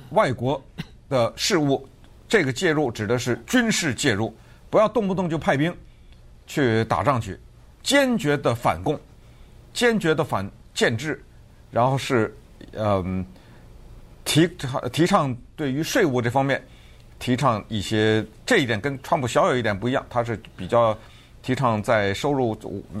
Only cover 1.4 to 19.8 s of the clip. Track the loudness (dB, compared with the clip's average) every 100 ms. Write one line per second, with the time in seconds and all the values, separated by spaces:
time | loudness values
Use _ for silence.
1.4 | -2 0 2 0 -4 -20 -20 -20 0 2
2.4 | 2 0 0 0 -2 -4 -2 -2 0 -4
3.4 | 0 0 2 0 -2 0 0 0 -2 -6
4.4 | -20 -20 -2 2 2 2 -2 -2 -2 -2
5.4 | 0 0 0 -4 -14 -20 -20 -20 -20 -20
6.4 | -6 0 2 2 2 0 2 0 -4 -12
7.4 | -16 -20 -20 -12 0 2 2 0 0 0
8.4 | 0 0 0 0 -2 -4 -8 -20 -20 -20
9.4 | -20 -20 -12 0 2 2 2 0 0 -4
10.4 | -6 -12 -14 -2 0 0 -4 -8 -10 -20
11.4 | -20 -20 -6 0 2 0 0 2 0 -4
12.4 | -20 -20 -16 -4 0 0 0 -4 -6 -12
13.4 | -20 -20 -20 -20 -20 -20 -20 -12 -2 2
14.4 | 2 -2 -8 -6 -6 0 2 2 0 -4
15.4 | -12 -8 -6 -4 -2 0 2 0 0 0
16.4 | 0 -2 -6 -20 -20 -20 -20 -10 -2 0
17.4 | 2 0 -4 -6 -2 2 4 2 -2 -10
18.4 | 2 2 2 -2 -4 -8 -2 -2 0 2
19.4 | 2 2 0 -2